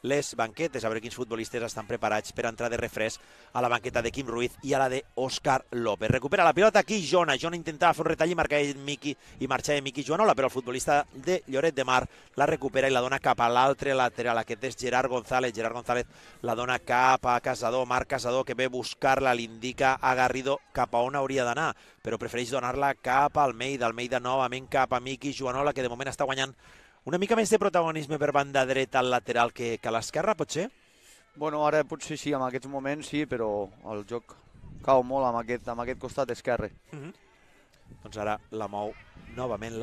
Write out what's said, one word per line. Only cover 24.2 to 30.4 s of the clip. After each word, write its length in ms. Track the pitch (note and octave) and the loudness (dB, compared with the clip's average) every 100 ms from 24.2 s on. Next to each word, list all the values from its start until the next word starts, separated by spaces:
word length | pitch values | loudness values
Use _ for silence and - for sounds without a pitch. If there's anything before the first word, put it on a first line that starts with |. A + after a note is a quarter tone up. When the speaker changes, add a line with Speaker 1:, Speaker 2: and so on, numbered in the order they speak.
| B2 C3+ B2+ B2+ C3 | 0 0 0 -4 -2
Speaker 1:
cap 240 | C#3+ C3 | 0 2
a 80 | B2+ | 0
Miqui 320 | B2 C3+ C#3+ | -4 -8 -8
Joanola, 400 | C3 C3+ B2+ C#3+ | -6 -4 0 0
que 100 | C#3 | 0
de 60 | B2+ | -4
moment 240 | A#2+ C3+ | -4 -8
està 140 | - C3+ | -4 -2
guanyant 240 | C3+ C3+ C3 - - - _ - | -2 -4 -6 -20 -20 -20 _ -4
una 120 | F3 | -2
mica 160 | G3 A3+ | 2 2
més 140 | G#3 | 4
de 60 | G#3+ | 4
protagonisme 560 | G3+ F3 E3 D#3 C#3 D3+ | 4 2 0 -2 -4 -2
per 140 | D3 | 2
banda 300 | C#3+ C#3 C#3 | 2 2 2
dreta 380 | C3 C3+ C3 C3+ | 2 2 2 2
al 80 | B2+ | 2
lateral 380 | B2 - A#2 A#2 | 0 0 2 2
que, 220 | - A#2+ A2+ | 0 -6 -4
que 120 | A#2+ | -2
a 20 | |
l'esquerra, 460 | A2+ A2+ D3+ F#3+ | -2 -2 -2 0
potser? 300 | F#3 | 0